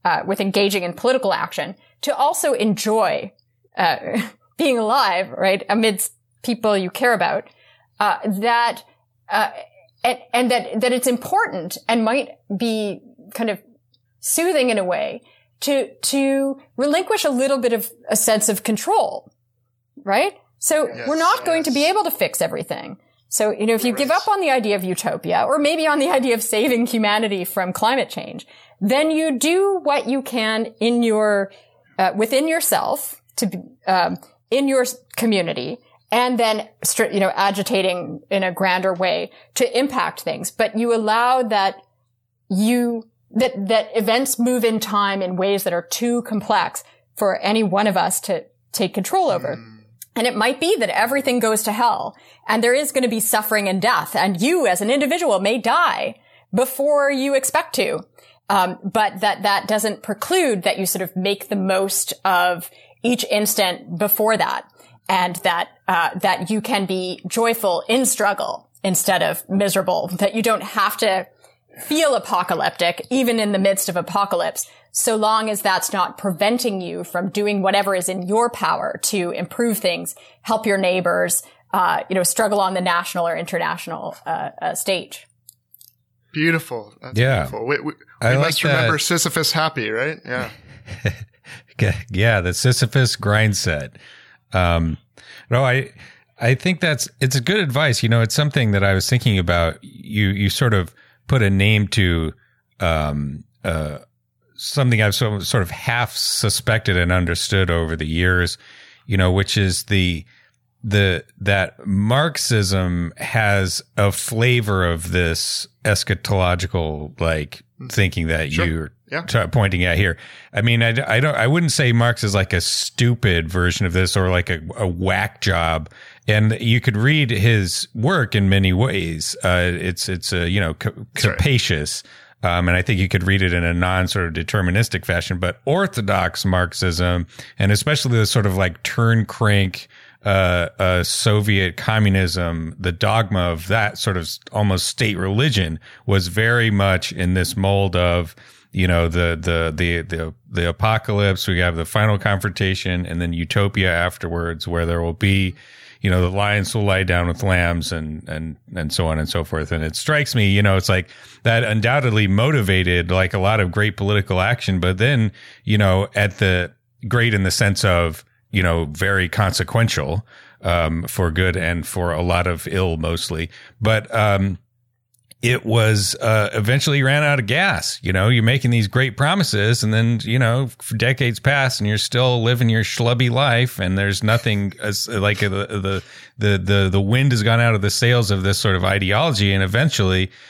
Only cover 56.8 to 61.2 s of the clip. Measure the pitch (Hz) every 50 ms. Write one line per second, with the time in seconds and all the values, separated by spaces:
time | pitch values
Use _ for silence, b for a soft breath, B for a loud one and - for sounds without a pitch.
56.8 | 277 294 294 285 277 277 285 262 262 277 277 269 262 - - - 339 - - -
57.8 | 196 - 147 - - _ b b b b b b _ - 196 196 180 185 180 -
58.8 | - 196 - 220 214 202 220 190 214 208 190 - 190 208 196 190 - 202 214 214
59.8 | 208 220 202 - - - 202 208 - - 349 381 339 269 220 185 - 196 - -
60.8 | 190 175 - 190 185 180 - 185